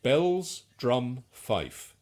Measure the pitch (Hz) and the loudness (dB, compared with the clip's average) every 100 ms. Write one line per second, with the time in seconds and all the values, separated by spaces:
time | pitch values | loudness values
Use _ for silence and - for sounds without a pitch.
0 | 123 143 180 180 175 - _ _ 123 123 | 4 4 4 0 -4 -12 _ _ 0 0
1 | 123 127 - - - 104 67 - - _ | 0 -8 -12 -20 -2 -2 -2 -10 -20 _